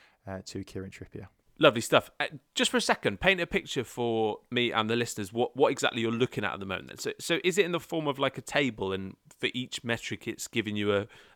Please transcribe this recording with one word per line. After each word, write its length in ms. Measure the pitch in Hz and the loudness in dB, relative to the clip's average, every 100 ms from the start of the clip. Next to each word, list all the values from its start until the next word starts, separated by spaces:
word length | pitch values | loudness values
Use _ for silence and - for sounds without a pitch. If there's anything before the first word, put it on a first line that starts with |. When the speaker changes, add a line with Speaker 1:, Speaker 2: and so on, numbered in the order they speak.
| _ _ 98 | _ _ -12
Speaker 1:
uh, 140 | 95 - | -12 -10
to 180 | 98 | -10
Kieran 260 | 95 95 95 | -8 -10 -10
Trippier. 380 | - - - 98 _ _ - | -12 -16 -16 -16 _ _ 4
Speaker 2:
Lovely 240 | 151 117 | 6 6
stuff. 280 | - 135 - - | 4 4 4 -2
Uh, 80 | 147 151 _ | -6 -8 _
just 160 | - 254 | 0 2
for 80 | 247 | 2
a 20 | |
second, 400 | - 220 127 98 | 2 2 0 2
paint 180 | 185 185 | 2 2
a 60 | 170 | 0
picture 380 | 185 - 139 | -2 -2 -4
for 540 | 113 - 117 113 107 - _ | -4 -2 0 2 2 -2 _
me 220 | 123 120 | 0 2
and 160 | 104 107 | 2 2
the 80 | 117 | 0
listeners 340 | 117 - 98 | 0 -4 -4
what, 240 | 117 123 131 | 0 0 4
what 140 | 139 | 2
exactly 300 | 131 139 117 | 4 0 0
you're 100 | 113 | 0
looking 320 | 117 127 - | 0 -2 0
at 120 | 101 | -4
at 60 | 80 | -4
the 60 | 95 | -6
moment. 340 | 92 65 - | -6 -8 -8
So, 100 | - - | -8 -6
so 200 | - 170 | -2 0
is 140 | 180 180 | 2 2
it 80 | 175 | 2
in 60 | |
the 80 | 170 | -2
form 260 | - 165 151 | -4 -2 -2
of, 120 | 135 | 0
like, 200 | 135 131 | -2 -2
a 40 | |
table, 500 | - 147 135 107 95 | -2 0 0 0 -2
and 220 | 95 95 - _ - | -2 -6 -12 _ -6
for 120 | 123 | -4
each 320 | 127 127 - | -4 -8 -6
metric 420 | 117 113 - 107 - | -4 -4 -4 -8 -8
it's 220 | - - | -8 -4
giving 260 | 117 104 | -4 -2
you 200 | 104 104 | 0 2
a, 120 | 101 101 - - | 2 0 -10 -20